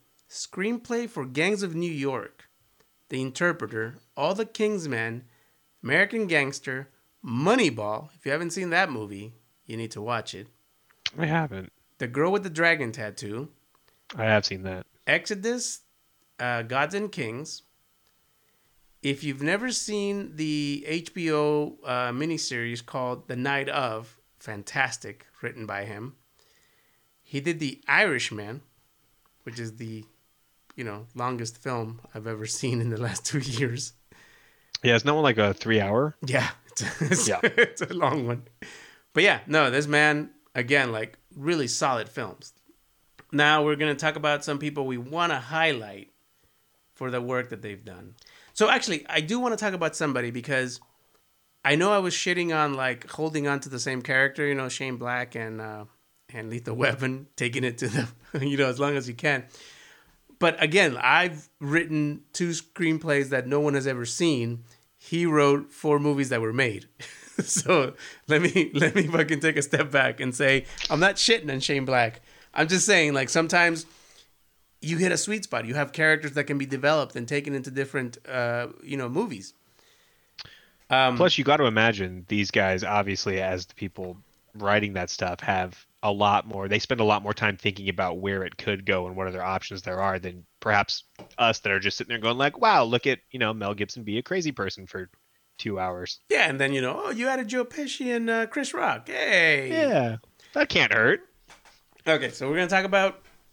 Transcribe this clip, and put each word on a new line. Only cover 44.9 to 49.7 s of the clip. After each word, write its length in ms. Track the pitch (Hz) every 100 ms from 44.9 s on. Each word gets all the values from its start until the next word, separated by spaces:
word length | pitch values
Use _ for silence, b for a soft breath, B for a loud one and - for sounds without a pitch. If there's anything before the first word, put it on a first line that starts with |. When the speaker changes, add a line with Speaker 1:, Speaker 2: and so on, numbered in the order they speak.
| 123
Speaker 1:
wanna 420 | 123 160 175 143
highlight 680 | 120 160 165 131 104 98 - _ _ _ _ _ _ _ _
for 160 | - 131
the 120 | 123
work 280 | 120 127 120
that 100 | 110
they've 220 | 107 101 107
done. 300 | 92 104 - b b b
So 160 | - 214
actually, 360 | 247 240 160 -
I 140 | 160
do 180 | 156 240
wanna 160 | 247 220
talk 180 | 214